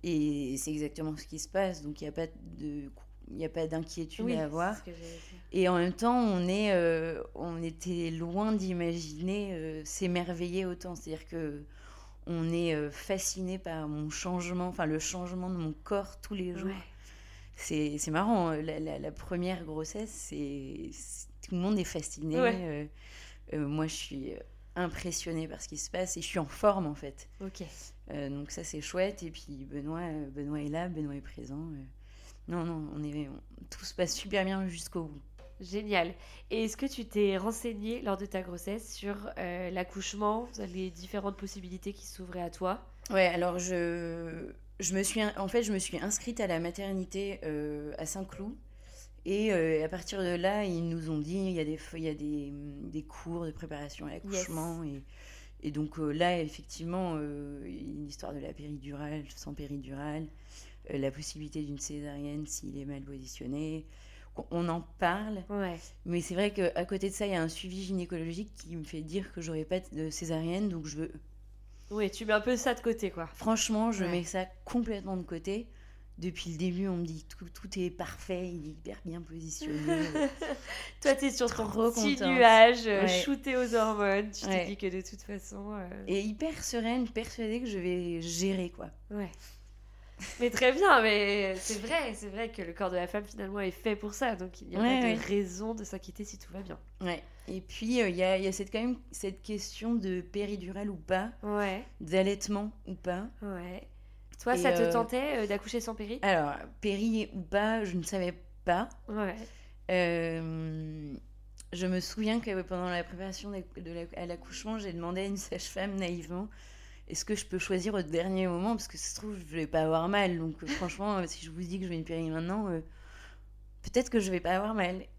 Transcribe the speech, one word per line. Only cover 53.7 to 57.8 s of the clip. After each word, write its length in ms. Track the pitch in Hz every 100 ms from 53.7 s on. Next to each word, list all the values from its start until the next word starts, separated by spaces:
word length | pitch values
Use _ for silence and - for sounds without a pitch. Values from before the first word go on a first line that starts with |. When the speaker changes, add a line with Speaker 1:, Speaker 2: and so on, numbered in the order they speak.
| 151 147 - 151
Speaker 1:
à 40 |
l'accouchement. 720 | 160 196 196 180 160 165 165
Speaker 2:
Yes. 180 | 156 139 135 - - - - -
Speaker 1:
Et, 60 | -
et 20 |
donc, 300 | 147 151 156
euh, 100 | 156
là, 300 | 147 175 180
effectivement, 720 | 156 - - - 165 180 180 156
euh, 460 | 147 143 143 143
une 440 | - -